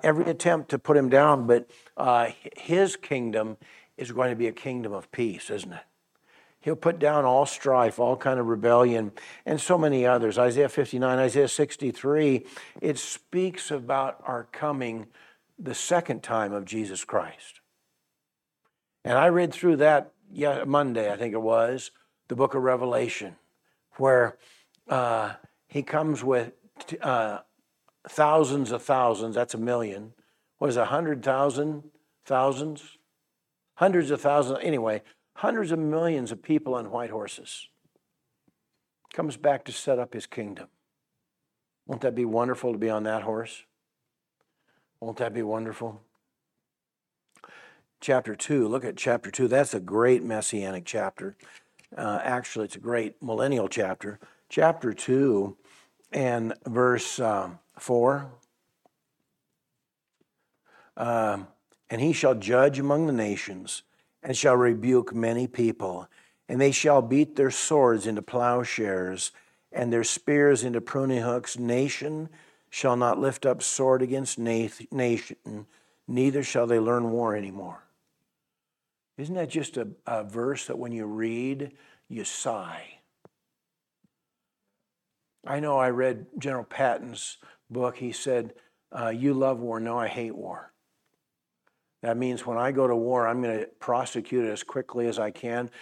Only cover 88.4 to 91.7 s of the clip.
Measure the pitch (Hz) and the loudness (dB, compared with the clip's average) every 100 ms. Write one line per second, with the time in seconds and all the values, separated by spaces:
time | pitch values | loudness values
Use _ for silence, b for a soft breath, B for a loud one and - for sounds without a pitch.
88.4 | 113 - b b _ - 113 117 139 135 | -2 -12 b b _ -6 -6 0 0 2
89.4 | 135 123 120 113 117 120 110 127 113 - | 2 0 -4 -6 -4 -4 -4 -4 -8 -8
90.4 | 90 87 - _ _ _ _ _ _ _ | -12 -12 -16 _ _ _ _ _ _ _
91.4 | _ _ _ | _ _ _